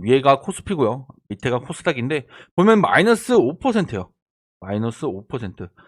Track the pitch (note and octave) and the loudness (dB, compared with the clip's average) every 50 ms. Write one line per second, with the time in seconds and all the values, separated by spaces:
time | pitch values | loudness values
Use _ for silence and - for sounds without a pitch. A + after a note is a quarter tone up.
0 | F2 A2 B2+ C3+ B2+ C#3 C#3 C3+ - - F#3+ - - - G3+ D#3 C3 G#2 A#2 C3+ | 0 2 2 4 4 4 2 2 0 -6 -10 -10 -8 -6 -4 -2 0 -2 -2 -4
1 | C3 - - _ _ - - - - C3+ A#2+ A#2+ A#2+ - F3 - - F3+ D#3 B2 | -10 -16 -20 _ _ -14 -10 -6 -4 -4 -4 -4 -4 -8 -12 -6 -4 -4 -4 -4
2 | A#2 C3 D#3 D3 B2 _ - - - _ _ - F3+ G#3+ A3+ G#3+ F3+ - F#2+ C3 | -4 -4 -4 -6 -6 _ -18 -20 -20 _ _ 2 4 6 6 4 4 4 4 4
3 | F3+ A3+ A#3 - - - B3 A3 C3+ A#2+ D#3+ - - C4+ A3 A3+ F3 - - G2 | 4 4 2 0 0 2 2 4 4 2 0 -2 -2 -2 0 0 -2 -2 -4 -8
4 | F#2 - _ _ _ _ _ _ _ _ _ _ - F#2 G2+ G#2+ A2 A#2 A2+ - | -8 -10 _ _ _ _ _ _ _ _ _ _ -10 -6 -4 -4 -4 -4 -6 -6
5 | D#3 C#3 F#2 F#2+ G2+ - - B2+ A2+ F#2+ F2 - F#2 F2 _ _ - | -6 -6 -6 -8 -10 -10 -10 -10 -10 -10 -12 -12 -16 -16 _ _ -20